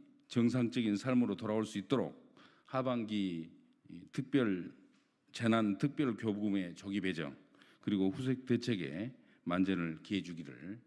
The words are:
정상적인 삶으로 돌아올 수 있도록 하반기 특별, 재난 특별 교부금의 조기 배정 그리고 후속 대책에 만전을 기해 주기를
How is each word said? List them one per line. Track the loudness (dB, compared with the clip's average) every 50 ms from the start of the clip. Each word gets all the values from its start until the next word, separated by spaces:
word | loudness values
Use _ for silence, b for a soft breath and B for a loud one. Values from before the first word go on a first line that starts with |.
| -12 -20 -20 _ _ -4
정상적인 | 2 4 4 4 4 4 0 0 2 2 2 2 2 0
삶으로 | 0 2 2 4 4 2 0
돌아올 | -2 -2 0 0 0 0
수 | -2 -2 -4
있도록 | -2 2 2 2 2 0 -4 -10 -20 -20 -20 B B B B B B
하반기 | B -4 -2 0 0 0 0 -2 -2 0 0 0 0 -2 -4 -6 -8 -12 -20 -20 _ _ _ _ -18 -16 -16 -16 -10 -6
특별, | -6 -4 0 2 2 4 4 2 0 -2 -6 -12 -16 -20 -20 _ _ _ _ _ _ _ _ -8
재난 | -2 2 4 4 4 4 2 2 2
특별 | 0 -2 0 0 -2 -2 -2
교부금의 | -2 -2 -2 -2 0 0 0 0 0 0 -2 -8
조기 | -10 -8 -4 -4 -2
배정 | -2 -2 -2 -2 -4 -6 -8 -12 -18 _ B B B B B B
그리고 | -2 0 2 4 4 2
후속 | 2 0 0 -2 -2 -2 0
대책에 | 0 0 0 2 0 -2 -2 -2 -4 -6 -6 -6 -8 -10 -14 b b b b b
만전을 | 0 2 2 4 4 2 2 0 -2 -4 -6 -6
기해 | -4 -4 -2 -2
주기를 | -4 -8 -10 -10 -12 -12 -14 -12 -12 -12 -12 -14